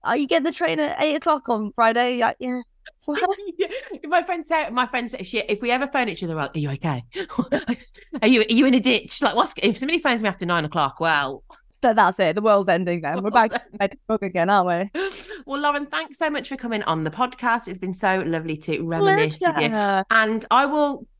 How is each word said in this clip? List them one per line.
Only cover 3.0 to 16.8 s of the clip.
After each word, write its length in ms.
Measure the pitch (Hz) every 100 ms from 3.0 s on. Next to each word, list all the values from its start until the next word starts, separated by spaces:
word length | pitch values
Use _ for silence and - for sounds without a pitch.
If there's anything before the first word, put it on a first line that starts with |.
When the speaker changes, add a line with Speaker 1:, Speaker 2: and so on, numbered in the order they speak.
| -
Speaker 2:
<laughs> 100 | 294 359 392 403 339
Yeah. 100 | 415 466 - 403 294
My 160 | 349
friend 200 | 349 349
Sarah, 260 | 302 320 294
my 140 | 240 240
friend 220 | 254 233
Sarah, 140 | -
she, 140 | 185 220
if 220 | - 208
we 80 | 240
ever 160 | 254 277
phone 220 | 277 247
each 140 | 165
other, 100 | 170
we're 80 | 160
like, 140 | 139 160
"Are 20 |
you 120 | 147
okay? 320 | 139 165 127 -
<laughs> 1080 | 381 359 - 160 302 - 240 - - - 285
Are 60 | 220
you, 120 | 247
are 40 | 214
you 140 | 233 269
in 80 |
a 60 | 247
ditch? 420 | 254 226 - -
Like, 120 | 240
what's, 200 | 208 370 -
if 160 | 202 208
somebody 200 | 269 330
phones 240 | 294 233
me 60 | 214
after 180 | 185 175
nine 180 | 170
o'clock, 360 | 151 170 139 -
well." 440 | 165 151 135 135 _ - _ _
Speaker 1:
But 160 | 247 220
that's 220 | 185 190
it. 140 | 175 180
The 60 |
world's 260 | 220 202 196
ending 320 | 175 175 175
then. 200 | 151 180
We're 80 | 202
back 200 | 254 220
to 100 | 240 - -
Speaker 2:
World's 180 | 196 - -
Speaker 1:
bed 140 | 220
again, 280 | 196 180 175
aren't 420 | 202 180 170 202
we? 60 | 330 392 - 415 403 269
Speaker 2:
Well, 140 | 277
Lauren, 260 | 294 285 285
thanks 300 | 302 320 285
so 120 | 311
much 180 | 294 -
for 80 | 269
coming 260 | 240 214